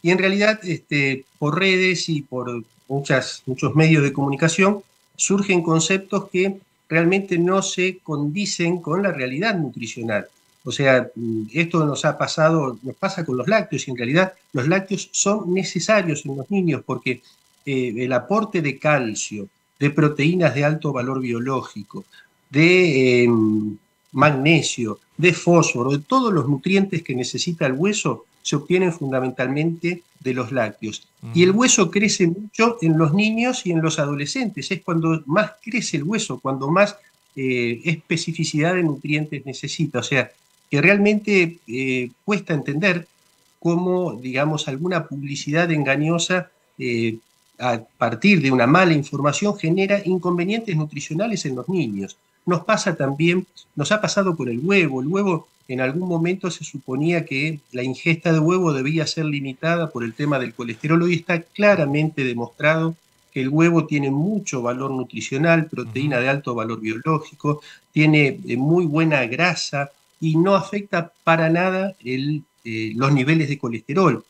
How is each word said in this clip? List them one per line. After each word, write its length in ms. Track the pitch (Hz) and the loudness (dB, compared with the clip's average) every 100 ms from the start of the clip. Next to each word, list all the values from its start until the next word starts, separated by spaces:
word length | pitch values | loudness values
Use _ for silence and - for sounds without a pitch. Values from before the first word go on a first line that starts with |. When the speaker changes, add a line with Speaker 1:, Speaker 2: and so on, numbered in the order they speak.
Speaker 1:
Y 80 | 170 | 2
en 60 | 180 | 2
realidad, 420 | 190 196 214 214 | 2 2 2 0
este, 600 | 185 160 _ 147 139 135 - _ | -4 -8 _ -2 0 -2 -8 _
por 180 | 147 156 | -4 0
redes 520 | 190 185 185 175 - | 2 2 2 0 -2
y 120 | 156 | -4
por 420 | 131 127 123 120 113 _ _ | -4 -8 -6 -8 -10 _ _
muchas, 520 | 135 139 135 127 - - | -6 0 0 0 -10 -8
muchos 300 | 127 135 143 | -4 0 4
medios 280 | 160 160 | 6 6
de 80 | 143 | 4
comunicación, 720 | 131 139 139 165 175 190 208 - _ _ - | 0 -2 0 0 2 2 0 -8 _ _ -6
surgen 480 | - 196 196 180 | 0 0 2 0
conceptos 680 | 170 160 160 190 196 202 196 | 2 0 2 -2 -2 -6 -2
que 300 | 180 190 196 _ _ _ | -2 -2 -2 _ _ _
realmente 480 | 156 170 190 196 175 | 2 2 2 0 0
no 240 | 175 190 | 2 2
se 380 | 190 - 185 180 | 0 -2 -2 -4
condicen 760 | - 147 147 170 202 - 170 175 | -8 -4 -2 -2 -4 -2 -2 -2
con 220 | 165 175 | -2 -2
la 80 | 202 | -2
realidad 440 | 151 127 131 220 190 | -2 -4 -2 -2 -2
nutricional. 720 | 139 - 110 - 113 104 95 _ _ _ - | -4 -6 -12 -8 -2 -2 -4 _ _ _ -10
O 60 | |
sea, 340 | 117 139 127 120 - | 0 4 4 2 -6
mm, 280 | 117 110 110 | -6 -4 -4
esto 320 | 147 170 170 151 | -4 0 0 0
nos 180 | 135 160 | 0 -2
ha 120 | 143 | -2
pasado, 600 | 135 - 160 160 135 117 | -4 2 2 2 0 -6
nos 120 | 131 147 | -12 -6
pasa 280 | 196 196 160 | -6 -4 -4
con 120 | 127 | -2
los 100 | 131 | 2
lácteos, 400 | 220 - 135 - | 0 0 -6 -6
y 40 | |
en 60 | 120 | -6
realidad 360 | 117 156 190 - _ | 0 2 2 -4 _
los 140 | - 131 | -2 0
lácteos 420 | 185 190 196 - | 0 0 -8 -6
son 400 | - 196 214 175 | -2 0 0 0
necesarios 720 | 185 180 180 - 160 165 135 143 | -2 -2 -6 2 2 2 -4 -6
en 100 | 139 | -10
los 140 | 131 | -2
niños 320 | 196 175 127 - | 0 2 -2 -4
porque, 360 | 123 131 120 _ _ _ _ - | -6 -4 -6 _ _ _ _ -4
eh, 280 | 135 123 110 | -2 -2 -4
el 140 | 127 | -2
aporte 480 | 123 - 208 208 180 | -2 0 -2 0 -2
de 160 | 147 135 | -2 -2
calcio, 720 | - 147 117 104 - 107 98 _ _ _ | 0 0 0 -6 -8 -10 -12 _ _ _
de 100 | 143 | 0
proteínas 640 | 147 151 147 147 180 160 | 4 2 2 0 4 2
de 120 | 131 143 | 2 0
alto 260 | 156 156 | 0 -2
valor 280 | 135 123 131 | -4 -4 -4
biológico, 840 | 127 117 127 131 110 - 101 - - - _ _ _ | -2 -4 -2 -4 -4 -16 -16 -16 -18 -20 _ _ _
de, 720 | 135 165 185 180 135 127 123 | 2 6 6 4 4 4 6
em, 540 | 120 117 110 107 107 101 _ _ _ | 6 4 4 2 -2 -8 _ _ _
magnesio, 840 | 131 147 139 143 160 - - 113 101 _ - | 2 2 4 4 4 2 -4 -4 -6 _ 0
de 160 | 170 | 0
fósforo, 580 | 165 - 170 - 123 123 | 2 4 4 4 0 0
de 80 | 143 | -2
todos 340 | 147 262 240 | 0 0 2
los 140 | 180 127 | 0 0
nutrientes 540 | 143 - 190 196 170 | -2 2 2 2 -2
que 120 | - 127 | -4 -6
necesita 500 | 127 - - 170 147 | -4 -4 -4 -2 -2
el 80 | |
hueso, 520 | 131 190 208 156 120 _ _ | 0 0 0 -2 -4 _ _
se 140 | - 147 | -4 -4
obtienen 380 | 147 180 185 | 0 2 2
fundamentalmente 1120 | 170 139 131 127 127 127 143 160 165 170 175 _ _ | -2 -4 -2 -2 -4 -2 0 -2 -2 -4 -6 _ _
de 140 | 131 | -6
los 180 | 127 117 | -4 -2
lácteos. 560 | 123 110 - 110 - _ _ 113 | -2 -2 -4 -10 -10 _ _ -4
Y 100 | 117 | 4
el 80 | 180 | 4
Speaker 2:
Ujú. 80 | 202 | 6
Speaker 1:
hueso 320 | 254 247 180 | 4 4 2
crece 360 | 202 208 - 175 | 2 0 2 0
mucho 500 | 180 214 - 226 226 | 0 -8 0 0 2
en 160 | 165 156 | 2 4
los 160 | 160 | 4
niños 520 | 180 214 220 247 254 180 | 2 2 0 -2 -2 -2
y 60 | |
en 100 | 165 | 0
los 180 | 160 156 | 0 0
adolescentes. 720 | 143 143 147 269 233 - 131 | -2 -2 -4 -4 -6 -6 -8
Es 100 | 175 | -8
cuando 380 | - 170 165 160 143 | -4 -2 0 -2 0
más 260 | 156 208 - | 0 0 -6
crece 360 | - 226 - 156 | -8 -6 -4 -4
el 60 | |
hueso, 360 | 147 226 - 123 | -4 -4 -4 -6
cuando 300 | 131 131 135 | -6 -4 0
más, 260 | 175 202 - _ _ _ - | 2 2 0 _ _ _ -6
eh, 460 | 131 123 117 117 165 | -2 -2 -2 -4 -4
especificidad 880 | 156 _ 165 170 165 156 151 160 180 | -6 _ -6 -4 -4 -2 0 0 2
de 80 | |
nutrientes 600 | 165 135 147 151 151 143 139 | 0 -2 -4 -4 -4 -8 -10
necesita. 540 | 131 143 - 156 123 | -12 -10 -4 -2 -2
O 40 | |
sea, 280 | 117 135 120 _ _ _ _ | -2 -2 -2 _ _ _ _
que 100 | 143 | 2
realmente, 800 | 165 202 208 208 208 202 170 170 - | 4 4 4 2 2 2 2 -4 -10
eh, 420 | 135 131 127 123 _ - | -6 -2 -2 -4 _ -4
cuesta 280 | 202 - | -4 -2
entender 540 | 156 139 147 196 175 165 _ _ _ _ _ | -4 -2 -2 0 0 -6 _ _ _ _ _
cómo, 540 | 170 170 180 180 175 113 | 0 0 0 0 -2 -6
digamos, 520 | 127 127 151 151 - | -6 -2 0 -2 -4
alguna 400 | 135 180 175 151 | -4 -2 -2 -4
publicidad 600 | 143 139 139 - 156 175 | -10 -8 -8 -2 0 2
engañosa, 760 | 160 135 139 151 170 - 185 175 _ _ - | 0 0 0 2 0 0 -2 -2 _ _ -8
eh, 380 | 127 117 113 113 _ _ _ _ | -4 0 -2 -4 _ _ _ _
a 200 | 123 117 - _ | -4 -4 -6 _
partir 440 | 120 117 202 190 | -4 2 4 4
de 100 | 135 | 4
una 160 | 131 120 | 4 6
mala 260 | 165 185 | 6 6
información 640 | 156 143 139 143 143 208 202 | 4 0 -2 -2 0 -2 -2
genera 440 | 160 170 196 202 196 | 0 0 2 0 0
inconvenientes 720 | 185 175 180 175 226 226 160 | -2 0 -2 0 -2 -2 -4
nutricionales 680 | 151 143 - 160 226 202 147 | -4 -8 -8 -4 -4 -4 -6
en 100 | 131 | -6
los 120 | - | -4
niños. 480 | 185 131 101 95 - _ _ - | -2 -2 -4 -8 -12 _ _ -2
Nos 180 | 175 | -2
pasa 320 | - 214 - 165 | 0 0 0 -2
también, 500 | 135 139 165 180 180 - _ - | -4 2 2 2 -2 -16 _ -6
nos 160 | 147 | 0
ha 80 | 208 | 0
pasado 380 | 165 - 190 160 | 0 0 0 0
con 100 | 123 | -4
el 120 | 117 | -4
huevo. 420 | 160 196 160 131 | 2 2 2 0
El 60 | 135 | -2
huevo 400 | 190 202 160 - _ _ | 0 0 -2 -6 _ _
en 140 | 127 | -2
algún 260 | 131 151 185 | -2 -2 -2
momento 420 | 165 170 190 185 | 0 0 -2 -6
se 140 | - | -8
suponía 640 | - 147 - 131 156 175 147 | -12 -14 -8 -2 0 0 -2
que 340 | 135 151 147 _ | -4 -4 -6 _
la 100 | 127 | -6
ingesta 480 | 127 127 175 165 175 | -6 -4 -2 0 2
de 80 | 160 | 2
huevo 320 | 156 185 175 | 4 2 2
debía 320 | 139 131 160 147 | 0 0 -2 -2
ser 180 | - 151 | -4 -4
limitada 640 | 143 135 131 160 170 160 | -4 -6 -6 -2 -2 -2
por 140 | 120 | -4
el 100 | 117 | -8
tema 260 | 113 147 139 | -4 -2 -2
del 140 | 120 | -4
colesterol. 480 | 113 120 113 151 165 | -8 -10 -6 2 2
Hoy 140 | 175 165 | 4 0
está 260 | - 170 | 0 -4
claramente 840 | 170 - 208 190 143 143 156 160 | -4 2 4 4 2 0 0 -2
demostrado 720 | 127 117 117 _ 147 160 160 165 _ _ _ | -4 -4 -8 _ 2 2 0 -4 _ _ _
que 80 | - | -4
el 80 | 131 | 0
huevo 360 | 151 165 165 151 | 4 4 4 2
tiene 260 | 147 139 | 0 0
mucho 500 | 139 170 214 196 135 | 0 0 -2 -4 -4
valor 300 | 117 127 135 | -4 -4 -4
nutricional, 720 | 131 123 113 110 135 165 165 160 | -4 -6 -8 -6 0 4 4 2
proteína 500 | - 123 113 147 127 | -6 -6 -4 0 0
Speaker 2:
Ujú. 60 | |
Speaker 1:
de 60 | 127 | 0
alto 260 | 143 139 120 | 0 -2 -4
valor 240 | 110 113 | -4 -4
biológico, 800 | 110 113 156 156 - - 147 147 - - _ | -6 -4 -2 -2 -4 -6 -4 -4 -8 -20 _
tiene, 480 | - 156 151 143 - - | 2 4 6 4 0 -6
eh, 80 | 120 | -2
muy 300 | 139 170 170 | 2 2 2
buena 400 | 151 160 147 120 | 2 2 2 0
grasa 680 | 127 180 165 - 139 143 _ _ _ | 0 -2 -2 -6 -6 -8 _ _ _
y 160 | 160 160 | 0 2
no 180 | 185 196 | 4 2
afecta 560 | 196 202 202 175 165 _ - | 0 -8 -4 -6 -6 _ 0
para 240 | 165 160 | 2 2
nada 460 | 165 185 190 196 190 117 | 2 0 0 -4 -6 -6
el, 380 | 127 139 151 - _ | -4 -2 -4 -8 _
eh, 300 | 117 110 110 110 | -10 -6 -6 0
los 160 | 135 | 2
niveles 380 | 143 127 165 139 | 2 4 2 0
de 80 | 143 | -4
colesterol. 640 | 123 117 - 156 180 113 - | -6 -8 -4 2 4 2 -4